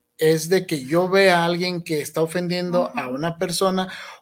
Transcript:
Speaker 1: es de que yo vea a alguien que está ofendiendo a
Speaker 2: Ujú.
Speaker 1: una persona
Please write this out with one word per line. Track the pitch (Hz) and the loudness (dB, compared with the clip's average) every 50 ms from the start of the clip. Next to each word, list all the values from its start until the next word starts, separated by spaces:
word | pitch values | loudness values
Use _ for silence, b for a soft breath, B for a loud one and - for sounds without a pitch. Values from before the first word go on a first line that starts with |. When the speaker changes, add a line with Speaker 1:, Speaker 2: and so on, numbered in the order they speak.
| _ _ _ - | _ _ _ 0
Speaker 1:
es | 160 156 160 160 156 165 | 2 2 2 2 2 0
de | 190 185 185 | 0 0 0
que | - 165 143 127 | 0 -4 -4 -2
yo | 127 160 175 180 180 | 0 0 2 2 4
vea | 190 196 196 190 175 170 | 4 4 6 6 6 4
a | 170 | 4
alguien | 170 175 170 180 180 180 175 | 2 0 -2 -2 -4 -4 -6
que | 170 - 165 147 | -4 -4 -4 -4
está | 143 - - 160 | -4 -4 -2 -2
ofendiendo | 160 160 165 180 175 175 175 180 180 175 175 175 175 - - | -2 0 -2 -2 -2 -2 -2 -2 -2 0 0 0 0 0 -2
a | 143 131 127 | -6 -6 -4
Speaker 2:
Ujú. | 127 | -4
Speaker 1:
una | 135 156 170 165 - | -4 -4 -4 -4 -4
persona | 190 180 170 - 196 190 185 185 185 185 B B B B B B | -4 -4 -2 0 0 2 2 0 -2 -4 B B B B B B